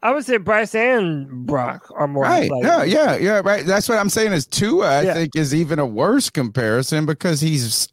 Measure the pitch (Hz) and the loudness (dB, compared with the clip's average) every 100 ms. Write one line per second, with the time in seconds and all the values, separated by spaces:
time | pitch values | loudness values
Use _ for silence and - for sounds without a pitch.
0 | 220 285 247 240 180 214 214 220 240 247 | -2 -2 0 -2 2 0 0 0 2 2
1 | 180 151 135 127 123 143 123 127 - - | 0 -4 -6 -10 -4 -2 -2 -6 -10 -4
2 | 147 143 135 349 156 131 240 339 - 302 | -2 0 2 2 2 0 2 2 2 2
3 | 285 - 185 214 190 208 151 196 202 226 | 2 2 0 0 2 0 2 0 0 0
4 | 202 220 220 175 - - 208 339 180 139 | 0 0 0 0 -2 -2 0 2 2 2
5 | 185 165 160 156 147 151 165 156 135 107 | 2 0 -2 -2 0 0 0 0 -2 0
6 | 156 269 - - 120 104 113 117 131 156 | 2 2 0 -2 -4 0 0 0 0 -2
7 | 151 156 180 151 160 147 117 - - | -2 -2 -2 0 0 0 -2 -4 -4